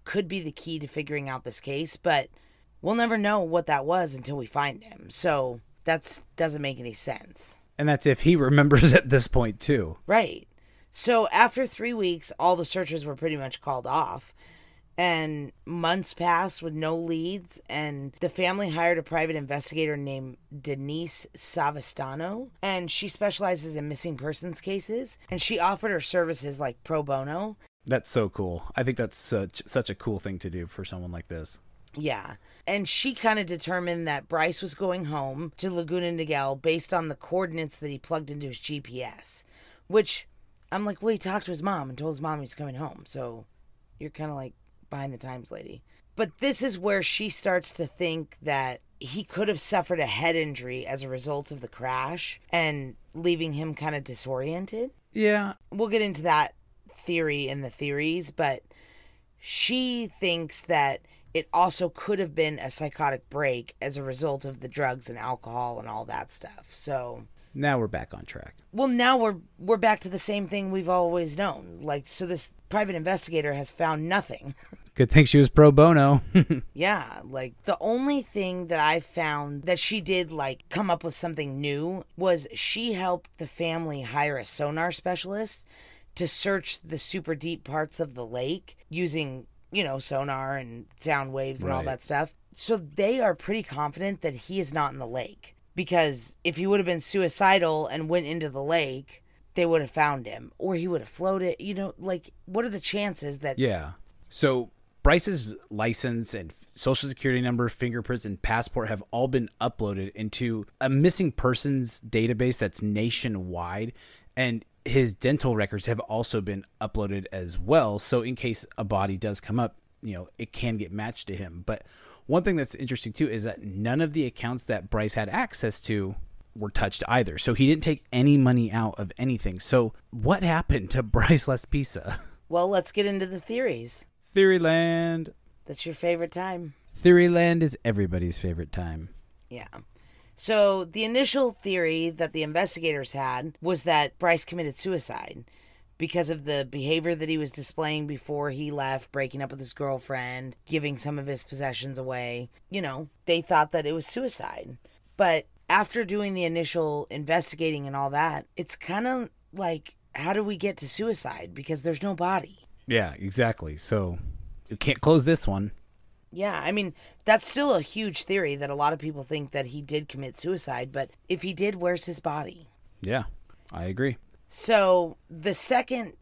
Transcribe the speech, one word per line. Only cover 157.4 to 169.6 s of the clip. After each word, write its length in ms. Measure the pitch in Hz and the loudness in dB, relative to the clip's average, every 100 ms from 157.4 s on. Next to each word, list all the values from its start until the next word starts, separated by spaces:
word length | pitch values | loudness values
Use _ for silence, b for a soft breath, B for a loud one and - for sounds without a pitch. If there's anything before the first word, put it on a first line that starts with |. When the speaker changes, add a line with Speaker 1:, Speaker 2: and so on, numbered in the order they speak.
| 165 147 160 147 139 | 0 -2 -2 -2 -4
Speaker 1:
and 80 | |
all 160 | 139 139 | -4 -2
that, 360 | 143 160 147 - - | 0 0 -2 -6 -10
it's 200 | 165 - | -8 -8
kinda 520 | - 196 247 254 233 - _ | -6 -2 -2 -2 -6 -12 _
like, 420 | 175 180 160 - - _ | -6 -4 -4 -6 -20 _
how 180 | - 156 | -6 0
do 100 | 196 | 0
we 140 | 208 190 | 0 -2
get 200 | 202 156 | -2 -4
to 100 | 139 | -6
suicide? 640 | - 226 208 127 - 87 | -4 -2 -2 -6 -8 -10
Because 280 | 90 139 156 | -12 -6 -4
there's 200 | 156 151 | -2 -2
no 120 | 202 | -2
body. 460 | 165 175 190 - - - - - | -2 0 0 -2 -12 -20 -14 0
Speaker 2:
Yeah, 260 | 113 90 71 | 2 2 -2
exactly. 580 | 98 98 117 110 78 76 | -4 2 2 0 -6 -10
So 420 | - 110 90 87 - - - - - | -2 0 0 -4 -6 -8 -12 -16 -12
you 80 | 107 | -4
can't 220 | - 131 | -2 2
close 240 | 151 160 135 | 6 6 6
this 200 | 165 - | 4 2
one. 260 | 98 107 - - _ - _ _ | 0 -2 -6 -16 _ -20 _ _
Speaker 1:
Yeah, 280 | 170 202 160 | -6 -4 -2
I 60 | 147 | -2
mean, 220 | 208 190 b b b | -2 -2 b b b
that's 220 | - 220 - | 4 4 4
still 260 | 262 285 | 2 4
a 60 | 196 | 4
huge 400 | 143 - 208 151 | 2 -4 -4 -4
theory 320 | - 196 160 143 | -2 0 0 -2
that 140 | 143 | -4
a 40 | 143 | 0
lot 160 | 147 | 0
of 80 | 156 | 0
people 220 | 151 147 | -4 -8
think 260 | 131 151 139 | -6 -6 -4
that 160 | 143 | -4